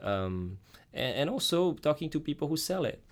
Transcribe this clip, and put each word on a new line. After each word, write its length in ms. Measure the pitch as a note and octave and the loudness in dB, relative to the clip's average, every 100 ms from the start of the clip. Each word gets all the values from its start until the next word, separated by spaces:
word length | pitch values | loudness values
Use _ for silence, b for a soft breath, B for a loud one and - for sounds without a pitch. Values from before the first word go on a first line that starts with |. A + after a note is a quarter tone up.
um, 560 | - G2 F#2+ F#2 F2+ F#2+ b b b | 0 0 0 -2 -4 -8 b b b
a-, 40 | - | -4
and 300 | C3 A2+ D3 | -2 0 0
also 460 | C4 D3+ E3+ F3+ | 0 2 4 4
talking 380 | D3+ D3+ D3+ D#3 | 2 0 0 0
to 80 | D3+ | -2
people 280 | D3+ C#3+ D3 | -2 -2 0
who 100 | D#3 | 0
sell 280 | - F#3 C3+ | 0 0 0
it. 160 | - - | -2 -14